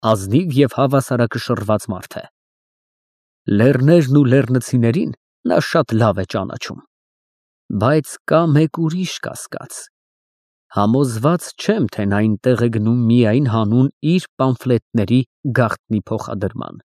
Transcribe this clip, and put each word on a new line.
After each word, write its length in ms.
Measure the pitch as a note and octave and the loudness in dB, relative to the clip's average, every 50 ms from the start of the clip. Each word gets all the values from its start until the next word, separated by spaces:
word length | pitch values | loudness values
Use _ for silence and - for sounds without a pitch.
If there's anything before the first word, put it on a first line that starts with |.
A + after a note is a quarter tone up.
| - | 2
ազնիվ 540 | A2+ A2 G2+ F#2+ G2 G#2 C#3+ F#3+ F3 C#3 C3 | 0 0 0 0 0 0 0 0 0 2 2
և 180 | C#3+ C3 - | 2 2 2
հավասարակշռված 1120 | - C3 C3+ C3+ C#3 B2+ - C3 A#2+ A#2+ A2+ - A#2+ - - B2 G#2 G2+ G2+ A2 G#2 - - | 0 -2 0 0 0 -2 -2 -2 -2 -2 -2 -2 -8 -4 -4 -4 -4 0 -2 -2 -2 -2 -6
մարդ 260 | G2 F2+ - - - | -10 -10 -10 -14 -14
է։ 100 | - - - _ _ _ _ _ _ _ _ _ _ _ _ _ _ _ _ _ _ _ _ _ _ _ - | -16 -16 -16 _ _ _ _ _ _ _ _ _ _ _ _ _ _ _ _ _ _ _ _ _ _ _ -2
Լեռներն 680 | G#2+ G2+ A2 C3 C#3+ C3 B2+ C#3+ E3+ F3 D#3 B2+ C3+ D3 | 2 4 4 4 4 4 4 4 4 4 4 4 4 2
ու 80 | C#3+ | 4
լեռնցիներին 880 | B2 B2 C#3 C3 A2+ B2+ B2+ A#2+ - - C3 A#2 A#2 A#2 F2+ - - - _ _ _ _ _ _ | 4 4 2 2 2 0 -2 -2 -2 -2 0 2 2 0 0 -2 -4 -8 _ _ _ _ _ _
նա 120 | - - - | 0 0 0
շատ 340 | - - - E3 D3+ _ A2+ | 0 0 0 -2 -2 _ 0
լավ 260 | A2 A#2 A2+ G2 G2 | 2 2 2 2 0
է 60 | F#2+ | -4
ճանաչում։ 560 | - - G#2 - B1+ - - - - - - - _ _ _ _ _ _ _ _ _ _ _ _ _ _ _ _ _ | -6 -6 -6 -6 -6 -10 -12 -12 -12 -14 -16 -18 _ _ _ _ _ _ _ _ _ _ _ _ _ _ _ _ _
Բայց 420 | - G#2 G2+ B2 D3+ D#3 C#3+ - - - _ | -4 0 0 2 2 0 0 -4 -12 -14 _
կա 180 | - - D#3 E3+ | 0 2 2 2
մեկ 340 | E3 D3 D3 D#3+ D#3 _ - | 4 4 2 2 2 _ -2
ուրիշ 340 | E3+ D#3+ D#3 F3+ F#3 E3+ - - | -4 -2 -2 -4 -6 -6 -8 -10
կասկած, 640 | - - - - - - - - - - - - - - _ _ _ _ _ _ _ _ _ _ _ _ _ _ _ _ | -12 -12 -12 -12 -16 -14 -14 -16 -14 -14 -18 -18 -18 -20 _ _ _ _ _ _ _ _ _ _ _ _ _ _ _ _
համոզված 760 | - - G2+ G#2+ A2+ C3 C#3+ C3 A#2 A2 A2 D3 E3+ F3 - - | -2 0 0 2 2 2 0 0 -2 -2 0 0 0 0 -4 -8
չեմ, 340 | - _ - - G#3+ A3 D3+ G#2 | -14 _ -2 -2 0 0 0 -2
թե 160 | - - G#2 | -2 -4 -2
նա 120 | G2+ G2+ G2+ | 0 0 2
այնտեղ 400 | G#2+ A2 G#2+ G2+ _ B2 B2+ A#2 | 2 0 0 0 _ 0 0 2
է 100 | A#2 A#2+ | 0 0
գնում 300 | A2+ A2 G#2 A2 A#2 B2 | 0 0 0 0 0 0
միայն 460 | A#2+ A2 A#2 B2 A#2+ G#2+ G#2+ C3 D3+ B2+ | 2 2 4 4 4 4 2 2 0 0
հանուն 400 | G#2+ A2+ A2 G2+ A2 B2 C3 C#3 - _ - | 0 0 0 2 2 2 2 2 -2 _ -2
իր 220 | D3+ E3+ F#3 - - _ | 0 0 0 -2 -4 _
պամֆլետների 880 | _ C3+ C3 B2+ - - B2+ B2 A2+ _ _ _ A#2 G#2 F#2 A2+ B2+ B2+ _ _ _ _ D3 | _ 0 0 0 -2 -2 -2 -2 -2 _ _ _ -2 0 2 2 0 0 _ _ _ _ -4
գաղտնի 540 | A#2 - B2 A2 - - _ _ A2+ G#2+ | 0 0 0 0 0 -6 _ _ -4 -4
փոխադրման։ 800 | F#2+ - A2+ G#2+ - - A2+ G2+ F#2+ F#2+ - - - G1+ G1+ - - _ | -4 -4 -8 -8 -6 -8 -8 -6 -6 -6 -6 -8 -14 -14 -14 -20 -20 _